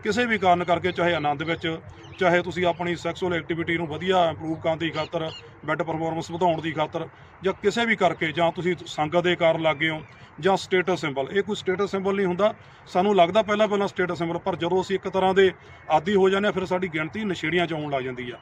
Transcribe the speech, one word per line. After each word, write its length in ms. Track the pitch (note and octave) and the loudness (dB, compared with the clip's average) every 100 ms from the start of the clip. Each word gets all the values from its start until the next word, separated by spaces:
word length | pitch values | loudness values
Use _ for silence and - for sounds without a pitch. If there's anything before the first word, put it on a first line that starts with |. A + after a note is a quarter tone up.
ਕਿਸੇ 240 | A3 G#3 B3 | -2 0 0
ਵੀ 120 | G#3+ | 2
ਕਾਰਨ 260 | F#3 F3 | 4 4
ਕਰਕੇ, 280 | F3 E3+ F3 | 4 0 0
ਚਾਹੇ 220 | F3+ F3 | 0 0
ਆਨੰਦ 280 | E3 D3 C#3+ | 2 0 -2
ਵਿੱਚ, 360 | D#3+ E3 E3+ D#3+ - - - - | -4 -4 -4 -6 -10 -20 -20 0
ਚਾਹੇ 240 | F3+ F3 | 4 4
ਤੁਸੀਂ 240 | F3+ E3 F3+ | 0 -2 -2
ਆਪਣੀ 300 | E3+ F3 E3 | 0 -4 -4
ਸੈਕਸੁਅਲ 380 | E3+ D#3+ F#3 | -4 -4 -2
ਐਕਟੀਵਿਟੀ 440 | E3+ D#3 E3 E3 E3 | -2 -2 -6 -2 -4
ਨੂੰ 80 | E3 | -4
ਵਧੀਆ 440 | D#3 F3+ F#3 E3 | -6 0 2 2
ਇੰਪਰੂਵ 240 | D3+ D#3+ | 0 -6
ਕਰਨ 240 | D#3+ E3+ D#3+ | -4 -2 -2
ਦੀ 120 | E3 | -2
ਖਾਤਰ, 400 | D3 D3+ E3+ D#3+ - - - | -4 -4 -4 -6 -10 -18 -14
ਬੈੱਡ 180 | D3 D#3+ | -4 -4
ਪਰਫਾਰਮੈਂਸ 480 | E3+ D#3+ E3 E3 D#3 | -2 -4 -4 -4 -6
ਵਧਾਉਣ 300 | E3+ F3+ D#3+ | 0 2 2
ਦੀ 120 | D#3+ | -4
ਖਾਤਰ, 360 | D3+ D3+ E3 D#3 - - - | -4 -4 -4 -10 -14 -20 -6
ਜਾਂ 100 | F#3 | -4
ਕਿਸੇ 320 | F#3+ G#3 G#3 | 0 0 0
ਵੀ 120 | A#3 G#3+ | 0 2
ਕਰਕੇ, 360 | F3+ - E3 | 2 2 -4
ਜਾਂ 200 | D3 E3+ | 0 0
ਤੁਸੀਂ 240 | E3+ E3 E3 - | 0 -4 -4 -6
ਸੰਗਤ 300 | - D3+ F3 | -6 0 0
ਦੇ 200 | F3 E3+ | 2 2
ਕਾਰਨ 260 | E3+ E3 | 2 2
ਲੱਗ 140 | D#3+ C#3+ | 0 0
ਗਏ 120 | D#3+ | -2
ਹੋ, 140 | D#3 - - - - | -4 -10 -20 -20 -2
ਜਾਂ 160 | E3 F#3+ | 0 0
ਸਟੇਟਸ 440 | - F#3 F3+ F3+ | 2 0 0 -2
ਸਿੰਬਲ, 260 | D#3+ C3+ C3+ | -2 -4 -2
ਇਹ 100 | G3 | -2
ਕੋਈ 140 | G3 G3+ | -2 -4
ਸਟੇਟਸ 340 | - F3+ G3+ | -4 -2 -2
ਸਿੰਬਲ 260 | G3 F#3+ G3 | -2 -2 0
ਨਹੀਂ 100 | F#3+ | 0
ਹੁੰਦਾ। 280 | F3 G#3 A3+ - - - | 2 0 0 -16 -20 -4
ਸਾਨੂੰ 300 | F3+ G3+ G3+ | 0 4 6
ਲੱਗਦਾ 260 | E3+ G3 | 6 4
ਪਹਿਲਾਂ 260 | G#3+ G#3 G#3+ | 2 2 2
ਪਹਿਲਾਂ 200 | G3+ G3+ | 2 -2
ਸਟੇਟਸ 300 | - F3+ F3 | -2 -4 -2
ਸਿੰਬਲ, 200 | E3 E3+ | -4 -2
ਪਰ 180 | F#3+ E3+ | -4 -2
ਜਦੋਂ 260 | E3+ F#3 | 0 0
ਅਸੀਂ 140 | F3 F#3 | 0 -4
ਇੱਕ 120 | F#3+ | -2
ਤਰ੍ਹਾਂ 260 | F#3 F#3 | 2 4
ਦੇ 180 | F#3+ F#3+ F3 - - - | 6 4 4 -18 -20 0
ਆਦੀ 240 | D#3 D#3 | 2 4
ਹੋ 140 | G3+ F#3+ | 4 4
ਜਾਂਦੇ 180 | G3 G#3 | 4 0
ਹਾਂ, 60 | |
ਫਿਰ 140 | F3+ F#3 | -2 -2
ਸਾਡੀ 220 | F3+ F#3 | -2 -2
ਗਿਣਤੀ 360 | D#3 D#3 G#3 | -4 -6 -4
ਨਸ਼ੇੜੀਆਂ 420 | G#3+ E3 D#3 F3 E3+ | -4 -4 0 0 0
'ਚ 60 | |
ਆਉਣ 180 | D#3+ D3 | -2 -4
ਲੱਗ 120 | C#3 | -4
ਜਾਂਦੀ 280 | B2+ B2+ B2 | -4 -8 -10
ਆ 60 | A#2 | -12